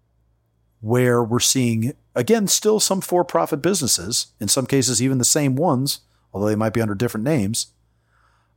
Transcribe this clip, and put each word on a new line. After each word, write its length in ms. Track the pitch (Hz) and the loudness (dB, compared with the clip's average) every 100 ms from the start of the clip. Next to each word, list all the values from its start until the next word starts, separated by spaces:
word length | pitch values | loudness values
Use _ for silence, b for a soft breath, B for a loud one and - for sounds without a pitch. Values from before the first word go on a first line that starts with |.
| _ _ _ _ _ _ _ _ | _ _ _ _ _ _ _ _
where 420 | 107 123 123 120 | 0 2 4 2
we're 160 | 113 120 | 2 0
seeing, 540 | - 135 120 113 117 - _ 123 | 0 0 0 0 -2 -6 _ -4
again, 320 | 123 226 190 | 0 2 2
still 320 | - 214 214 | 0 0 2
some 220 | - 190 | 0 -2
for-profit 600 | - 180 175 165 170 151 | 0 0 2 0 0 -2
businesses, 640 | 165 196 127 - 90 120 - - | 0 0 0 -2 -2 -6 -6 -6
in 80 | 104 | -2
some 180 | 139 127 | -2 0
cases 360 | 139 120 120 | 0 2 0
even 160 | 131 131 | 0 2
the 80 | 120 | 2
same 300 | 156 143 131 | 2 2 2
ones, 440 | 175 127 139 - _ _ _ | 0 0 -2 -6 _ _ _
although 140 | 98 104 | -4 0
they 80 | 107 | 0
might 180 | 110 | 0
be 80 | 117 | 0
under 140 | 110 101 | -2 -2
different 300 | 120 110 123 | -4 -2 -2
names, 420 | 156 98 120 - _ _ _ _ _ _ _ _ | 0 0 -4 -8 _ _ _ _ _ _ _ _